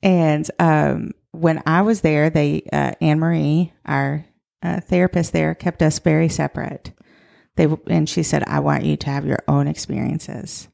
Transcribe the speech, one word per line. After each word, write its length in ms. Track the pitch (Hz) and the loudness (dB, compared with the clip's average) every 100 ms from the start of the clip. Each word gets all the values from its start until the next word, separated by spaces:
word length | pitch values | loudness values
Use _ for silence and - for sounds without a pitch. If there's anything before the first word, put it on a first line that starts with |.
And, 480 | 196 185 160 151 156 - | 4 4 2 0 -4 0
um, 520 | 170 156 147 131 - - _ | 2 4 2 -2 -6 -12 _
when 300 | 165 165 160 - | -2 0 0 0
I 160 | 165 | 2
was 200 | 208 226 | 2 2
there, 280 | 156 151 156 | 2 2 2
they, 340 | 160 147 151 - | 2 0 0 -2
uh, 220 | 147 139 - | -2 -2 0
Anne 180 | 160 151 | 2 2
Marie, 540 | 165 170 147 156 170 _ - | 2 0 2 2 0 _ -6
our, 400 | 139 139 151 - _ _ _ | -4 -2 -4 -8 _ _ _
uh, 160 | 175 175 | -6 -6
therapist 540 | - 180 180 180 165 | -2 0 2 0 0
there, 200 | 170 156 | 0 -2
kept 300 | 160 180 175 | -2 -4 2
us 160 | 156 156 | 0 2
very 300 | - 156 165 | 0 2 2
separate. 640 | - 143 - 143 143 - - _ _ _ _ _ - | 0 -4 -6 -10 -10 -16 -20 _ _ _ _ _ 0
They 60 | 156 | 2
w-, 160 | 151 - | 0 0
and 200 | 165 156 | 0 0
she 140 | - | -2
said, 220 | 160 147 - | 0 -2 0
"I 140 | 147 | -2
want 260 | 143 147 151 | 0 0 0
you 100 | 147 | -2
to 120 | - | -4
have 160 | 139 147 | -4 -4
your 140 | - - | -4 0
own 200 | 143 143 | 0 0
experiences 1000 | 156 - 165 156 156 - - - - - | -4 -6 -4 -4 -4 -8 -12 -12 -14 -18